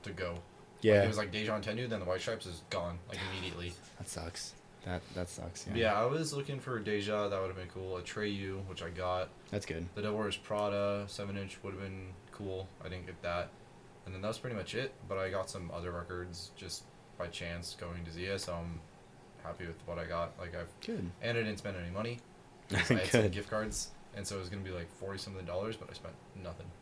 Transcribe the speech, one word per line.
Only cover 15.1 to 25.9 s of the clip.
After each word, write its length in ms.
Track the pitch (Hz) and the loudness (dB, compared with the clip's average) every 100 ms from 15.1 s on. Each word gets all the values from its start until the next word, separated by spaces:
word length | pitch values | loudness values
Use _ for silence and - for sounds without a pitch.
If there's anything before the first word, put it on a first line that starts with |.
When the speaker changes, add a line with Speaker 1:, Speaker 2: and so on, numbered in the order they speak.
| 98 | 0
Speaker 1:
I 120 | 95 | 2
got 200 | 95 92 | 2 -2
some 220 | 98 85 | -4 -4
other 180 | 85 87 | -2 -2
records 600 | 87 85 90 90 87 - - | -4 -4 -4 -4 -6 -10 -10
just 280 | 92 - - - - - | -8 -8 -8 -20 -20 -6
by 100 | 87 | -4
chance 480 | - 87 85 85 - | -2 -2 -2 -4 -6
going 280 | 87 87 85 | -6 -4 -6
to 60 | |
Zia, 280 | 82 92 98 | -4 0 0
so 140 | - | 0
I'm 260 | 85 85 80 - - - - - - | -2 -2 -4 -8 -18 -20 -20 -18 -10
happy 220 | 82 85 87 | -8 -4 -6
with 100 | 82 - | -6 -4
what 140 | 85 | -4
I 60 | 82 | 0
got. 340 | 85 85 - | 0 0 -2
Like, 160 | 90 85 | -6 -4
I've 140 | 85 - | -6 -8
Speaker 2:
Good. 300 | - 220 87 90 | -4 -2 -2 -2
Speaker 1:
and 160 | 117 117 | 0 2
I 40 | |
didn't 160 | 110 101 | 2 0
spend 180 | 104 95 | -2 -2
any 140 | 87 | -2
money, 280 | 92 113 120 - - | 0 -2 -4 -10 -20
Speaker 2:
<laughs> 260 | - - - | -20 -20 0
Speaker 1:
'cause 200 | 98 - | 2 6
I 40 | |
had 140 | 113 95 | 6 10
some 140 | 120 | 10
Speaker 2:
Good. 80 | 104 | 8
Speaker 1:
gift 160 | 92 - | 4 0
cards, 400 | 110 110 - - - - 101 | 0 0 -2 -4 -8 -12 -6
and 100 | 98 | -2
so 120 | 98 | -2
it 20 | |
was 80 | 92 | -2
gonna 160 | 101 | -4
be, 80 | 95 | -2
like, 180 | 90 85 - | -4 -6 -6
forty 180 | 95 98 | -6 -4
something 280 | - 95 87 | -6 -6 0
dollars, 300 | 90 107 110 | 0 0 -2
but 140 | |
I 40 | - | -8